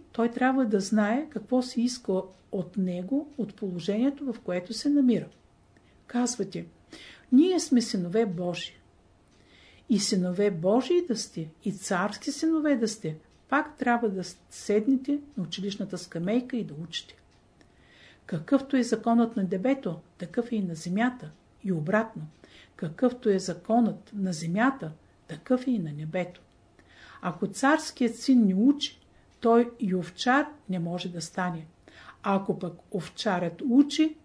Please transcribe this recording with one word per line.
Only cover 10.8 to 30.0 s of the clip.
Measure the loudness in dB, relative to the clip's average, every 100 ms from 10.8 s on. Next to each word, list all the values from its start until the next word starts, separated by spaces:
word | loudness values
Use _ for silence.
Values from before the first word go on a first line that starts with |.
| 4 2 2
да | -2
сте, | -4 -10 -10 -8
и | -6
царски | -6 -2 -2 -2 -4 -8
синове | -2 0 2 2 2
да | 2
сте, | -2 -6 -8 -14 _ _
пак | -2 -2 -2
трябва | 0 2 0
да | -4 -8 -12 _
седнете | -14 0 0 2 2 0 -4 -4 -8
на |
училищната | -8 -6 -6 -6 -8 -8
скамейка | -10 -6 -2 -2 -2 -6
и |
да | -6
учите. | -10 -10 -12 -14 -20 _ _ _ _ _ _ _ -20 -20 -20 -8
Какъвто | -8 0 0 2 0
е |
законът | 0 0 2 4 2 0
на |
небето, | -2 -2 0 0 -2 -8 -12 _
такъв | -6 -4 -2
е | -4
и |
на | -4 -6
земята, | -4 0 0 -2 -12 -18 _ _
и | -4
обратно. | -2 0 0 -2 -6 -14 -16 -20 -20 -20 -10
Какъвто | -10 0 0 2 2
е | 2
законът | 0 -8 0 4 4 0 -8
на | -4 -4
земята, | -2 -2 2 2 0 -8 -12 _ _ -18
такъв | -16 0 0 2
е |
и | -2
на | -2
небето. | -6 -6 -4 -6 -8 _ _ _ _ _ -20 -20 -10
Ако | -8 -4 -6
царският | 0 2 2 0 -2 -2 0
син | 4 6 6
не | 6
учи, | 4 4 -2 -10 _ _ _ _
той | 4 4 4 0
и | -2
овчар | -2